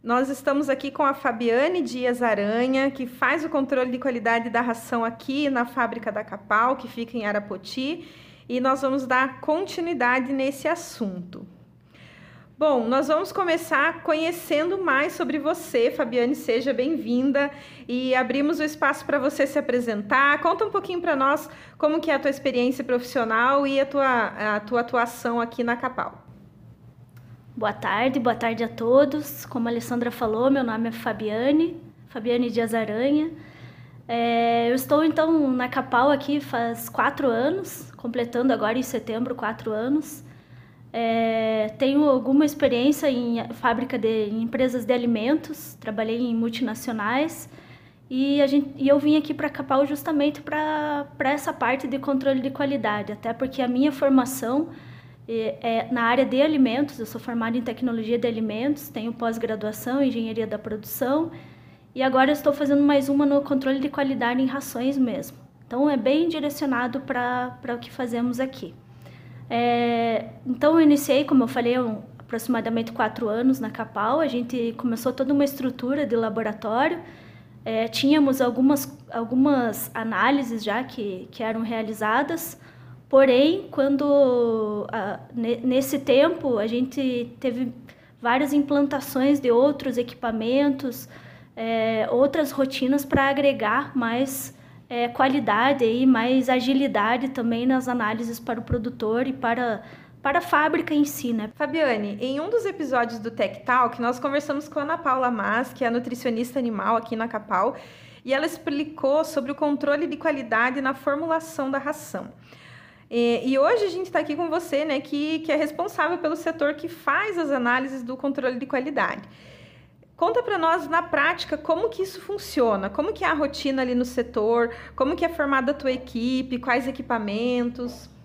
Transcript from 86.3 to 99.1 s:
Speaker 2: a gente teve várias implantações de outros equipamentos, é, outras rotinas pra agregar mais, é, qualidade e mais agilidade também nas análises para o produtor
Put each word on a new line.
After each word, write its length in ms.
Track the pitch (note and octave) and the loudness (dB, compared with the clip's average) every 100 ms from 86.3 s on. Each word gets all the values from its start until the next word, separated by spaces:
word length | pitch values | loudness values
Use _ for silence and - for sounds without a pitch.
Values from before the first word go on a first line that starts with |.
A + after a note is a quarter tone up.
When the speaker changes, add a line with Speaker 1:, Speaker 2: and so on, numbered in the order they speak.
| F4 C#4+ A#3 | 4 0 0
Speaker 2:
a 120 | A3 | 0
gente 680 | A#3+ C4 D4 C4 B3 A#3+ - | 0 -2 -2 -2 -2 -4 -4
teve 320 | C4 A#3 B3 - - - - _ | -4 -2 -6 -6 -20 -20 -20 _
várias 300 | A#3 B3+ C#4+ | 0 2 2
implantações 880 | C#4+ C#4+ C#4+ C#4+ C#4 - C4 C4+ C#4+ | 2 2 2 2 -2 -4 0 2 2
de 100 | B3+ | 4
outros 480 | A#3 C#4 C#4+ C4+ A#3 | 4 4 2 -4 -4
equipamentos, 1080 | A#3+ - A#3+ A3 A3 C4 C#4+ C4+ C4+ A3+ - - - - - - | -4 -4 -4 -2 0 2 2 2 -4 -8 -14 -20 -20 -20 -20 -8
é, 500 | A3+ A3+ A3 A3 - | -2 0 0 0 2
outras 440 | A#3+ C#4 D#4+ C#4+ | 4 4 2 -2
rotinas 520 | - C4+ - B3+ C#4+ | 0 -2 0 0 0
pra 240 | C#4 C#4 C#4 | 2 2 2
agregar 680 | C#4 C#4 A#3 A3 A#3 C#4+ C4 | 4 2 2 0 0 -2 -2
mais, 580 | A#3 A#3+ C4+ - - - - - - | -2 0 -2 -4 -10 -16 -20 -20 -10
é, 200 | A#3+ A#3+ | -4 -4
qualidade 760 | A#3+ C4+ C#4 A3 G#3 B3+ C#4 | 2 2 4 2 4 4 4
e 220 | A#3 A#3+ C4 | 2 4 6
mais 420 | A#3+ A#3 C4 B3+ | 6 4 2 4
agilidade 800 | B3+ B3 C4+ C#4 G#3 G#3 B3 C4 | 2 4 2 2 2 2 0 -2
também 380 | C4 A#3 A#3 B3 | -2 -2 0 2
nas 200 | C4 B3 | 2 0
análises 540 | B3 G#3+ A3 A#3 A#3 | -2 -2 -2 -6 -8
para 180 | - A#3 | -6 -6
o 40 | |
produtor 640 | A#3 B3 A3+ B3 G#3+ | -2 -4 -4 -4 -2